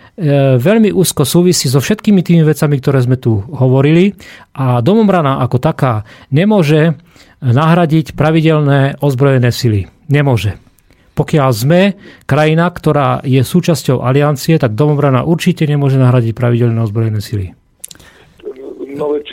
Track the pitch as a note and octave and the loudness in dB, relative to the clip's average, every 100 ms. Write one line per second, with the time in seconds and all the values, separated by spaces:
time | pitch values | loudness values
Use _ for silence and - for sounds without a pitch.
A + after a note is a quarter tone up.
0 | - - D3+ C#3 C#3 C3 D3 A3+ G#3+ F3 | -20 -6 0 2 2 2 2 2 2 2
1 | E3+ - C#3 E3+ F3+ E3+ C3+ C#3 - G#3 | -2 -2 0 2 2 0 0 0 0 -2
2 | - G3 F3 E3+ D#3 D3+ D3+ C#3+ C#3 C3+ | 0 0 2 2 2 0 0 -2 0 0
3 | B2 C3 A#2+ G#2+ G2 C3 C3 C3+ C#3 E3 | 0 0 0 -2 -4 -2 0 2 2 2
4 | G3+ - - - - - C3 B2 A#2 A3 | 2 -2 -14 -20 -16 -6 -2 0 2 2
5 | G#3 F3+ C#3+ C#3 B2+ B2+ - - C3 G#2+ | 2 2 0 0 -2 -2 -2 -2 -2 -2
6 | - - - C#3 G3+ G#3 D3 D#3 E3 - | -8 -18 -4 0 2 2 2 2 2 -2
7 | - _ - - C3 A#2+ D#3+ F3 E3 D#3+ | -10 _ -20 -6 0 2 2 2 2 0
8 | - - D3 E3 D#3 D3+ C#3+ C#3 C#3 C#3+ | -2 -2 0 2 2 2 2 2 0 -2
9 | C#3+ B2+ C#3 C3 A#2+ - A#2+ G#2 F2 _ | -2 0 2 2 0 0 -2 -2 -4 _
10 | - C#3+ C#3+ A#2 G2 - _ _ _ _ | -2 0 0 0 -2 -8 _ _ _ _
11 | _ - C#3 D#3 C3 A2 C3 F3 G3 F#3 | _ -6 -2 0 0 0 0 2 2 -2
12 | - - - C#3 D#3 D#3+ F3 F3 D#3 D3 | -12 -12 -4 0 2 0 -2 -2 -2 0
13 | C3 B2+ C#3 C3 B2 F3+ E3+ D3+ - B2+ | 0 -2 0 0 0 0 0 -2 -2 -2
14 | B2 C3+ D3 C#3 - D#3+ A2 G#2+ D3+ C#3+ | 0 0 0 -2 -2 0 0 0 0 2
15 | C#3+ B2+ C#3+ E3 - E3+ D3+ D3 C#3 C3+ | 0 0 0 -2 -2 -2 -2 0 0 2
16 | B2+ B2+ A2+ G#2+ A#2+ A#2+ A#2+ A2+ A2+ G#2+ | 2 2 0 -2 -2 0 0 -2 -4 -4
17 | A2+ G#2+ - G#2 F#2 - _ _ - - | -4 -4 -6 -8 -8 -14 _ _ -20 -20
18 | - - _ _ - C3 C3+ - C#3 C#3 | -20 -20 _ _ -18 -16 -16 -16 -12 -8
19 | D3+ D3 - | -4 -6 -6